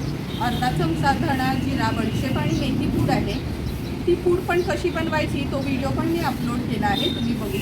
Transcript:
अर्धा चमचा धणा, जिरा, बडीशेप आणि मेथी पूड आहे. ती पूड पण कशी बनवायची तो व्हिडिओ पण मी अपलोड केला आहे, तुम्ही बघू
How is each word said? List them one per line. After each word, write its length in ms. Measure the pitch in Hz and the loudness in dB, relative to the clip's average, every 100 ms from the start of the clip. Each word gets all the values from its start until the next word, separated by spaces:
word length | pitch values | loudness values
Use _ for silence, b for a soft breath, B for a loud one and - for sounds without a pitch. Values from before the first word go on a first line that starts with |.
| - - - - 247 | -4 -4 -6 -2 -2
अर्धा 240 | 247 247 254 | 0 0 0
चमचा 340 | 339 320 277 262 | 0 2 2 2
धणा, 320 | 262 269 262 262 | 2 0 0 0
जिरा, 260 | 262 262 226 226 | 0 0 0 0
बडीशेप 400 | 226 - 262 254 | 0 0 0 0
आणि 200 | - 294 | 2 2
मेथी 280 | 262 - - - | 2 0 2 2
पूड 140 | - | 4
आहे. 280 | 247 - 262 - - - - - - - | 2 2 -2 -4 -4 -4 -4 -6 -4 0
ती 80 | |
पूड 240 | 349 349 349 - | 2 4 2 2
पण 160 | 349 | 0
कशी 280 | 359 349 349 | 0 0 0
बनवायची 540 | 320 320 311 302 294 285 | 0 0 0 0 -2 -2
तो 60 | 277 | -2
व्हिडिओ 320 | 277 277 277 | 0 0 0
पण 160 | - 330 | 0 0
मी 120 | - | 0
अपलोड 420 | - - - 240 240 | 0 -2 -2 -2 -2
केला 160 | 214 208 | 0 0
आहे, 280 | 196 180 | 2 0
तुम्ही 200 | - 233 | 0 -2
बघू 240 | 226 208 190 | -2 -2 -2